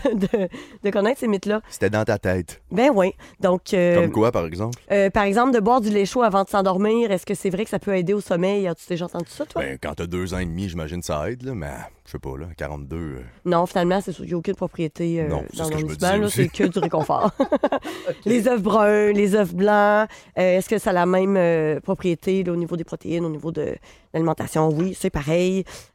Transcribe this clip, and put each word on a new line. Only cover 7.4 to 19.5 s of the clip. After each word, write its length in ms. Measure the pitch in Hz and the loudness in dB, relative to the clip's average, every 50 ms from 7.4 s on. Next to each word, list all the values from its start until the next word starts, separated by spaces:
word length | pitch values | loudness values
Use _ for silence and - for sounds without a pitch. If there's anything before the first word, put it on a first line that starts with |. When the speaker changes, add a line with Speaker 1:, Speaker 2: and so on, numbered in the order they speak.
| - 196 | -2 -4
Speaker 1:
vrai 140 | 170 185 220 | -2 -4 -4
que 60 | - | -4
ça 100 | 214 - | -4 -4
peut 160 | - 202 190 | -2 0 0
aider 180 | 185 175 170 208 | 0 0 0 -2
au 60 | 208 | -2
sommeil ? 480 | - - 185 170 180 190 202 202 190 175 | -2 -2 0 0 2 0 0 0 -2 -2
As-tu 160 | 165 - - - | -4 -6 -8 -8
déjà 180 | 180 160 175 | -6 -6 -6
entendu 220 | 170 - 175 165 - | -8 -8 -10 -10 -10
ça, 160 | - - 302 | -8 -10 -10
toi ? 160 | - - - | -8 -6 -6
Speaker 2:
Ben, 140 | - 67 67 65 | -6 -6 -8 -8
quand 120 | - 78 73 | -8 -8 -6
t'as 120 | - 85 | -6 -8
deux 280 | 85 87 90 92 87 92 | -6 -4 -4 -4 -4 -4
ans 40 | 92 | -4
et 80 | 90 | -4
demi, 220 | 85 82 90 101 92 | -4 -4 -6 -6 -6
j'imagine 320 | 82 85 78 76 87 87 | -6 -6 -8 -6 -8 -8
que 60 | - | -6
ça 220 | - 78 76 76 101 | -4 -4 -4 -4 -6
aide, 140 | 123 123 | -6 -8
là, 100 | 127 131 131 | -10 -10 -8
mais 160 | 98 73 71 64 58 - - _ _ _ | -8 -8 -8 -10 -12 -14 -18 _ _ _
je 60 | - | -14
sais 60 | - 67 | -14 -12
pas, 160 | - 69 67 67 | -10 -10 -10 -10
là, 80 | 82 87 80 | -12 -12 -10
quarante-deux, 400 | - 76 71 73 73 71 67 80 | -10 -8 -8 -8 -10 -10 -10 -8
euh. 260 | 82 82 76 67 62 62 60 - - - | -8 -8 -8 -10 -12 -14 -18 -18 -8 -4
Speaker 1:
Non, 220 | 175 175 170 180 | 0 0 0 0
finalement, 340 | 180 - 190 175 175 185 202 | 0 0 -2 0 0 0 -2
c'est 120 | - 196 | -2 -6
sûr, 120 | 160 - - | -10 -10 -8
il 40 | 160 | -6
n'y 60 | 175 | -6
a 20 | |
aucune 180 | 170 160 202 185 | -6 -4 -4 -6
propriété, 680 | - 185 170 - - 165 151 - - 170 170 170 165 | -4 -6 -8 -6 -6 -6 -6 -4 -4 -4 -2 -2 -2
euh, 60 | 156 | -2
Speaker 2:
Non, 160 | 147 151 151 - - | -2 -4 -4 -6 -8
c'est 60 | - | -8
Speaker 1:
dans 80 | - 165 | -6 -6
Speaker 2:
ce 60 | 156 | -4
que 60 | 156 156 | -4 -4
je 60 | 156 | -4
me 40 | 151 | -4
Speaker 1:
l'endormissement, 200 | 156 147 180 180 | -4 -2 0 2
Speaker 2:
disais 100 | 196 208 | 2 2
Speaker 1:
là, 60 | 208 | 0
Speaker 2:
aussi. 100 | 208 - - 185 165 - | 0 2 2 0 0 2
Speaker 1:
c'est 80 | - 196 | 0 0
que 40 | 185 | 0
du 80 | - 196 | 2 0
réconfort. 540 | - 165 - 160 147 - - - - 202 - | -2 0 0 -2 0 0 0 2 0 0 0
<laughs> 40 | - | 0
Speaker 2:
<laughs> 20 | 277 - 311 - - 262 294 - - 320 339 - - 554 | 0 0 0 0 0 0 -2 -2 -6 -8 -12 -8 -8 -8
Ok. 80 | - - - | -8 -4 0
Speaker 1:
Les 200 | 202 240 240 202 | 0 2 2 4
œufs 160 | 254 247 220 | 2 2 2
bruns, 500 | 180 214 196 220 208 208 208 208 208 208 | 0 2 4 4 4 6 4 4 4 4
les 220 | 202 202 208 196 202 | 4 4 2 4 4
œufs 180 | 214 202 170 | 2 2 2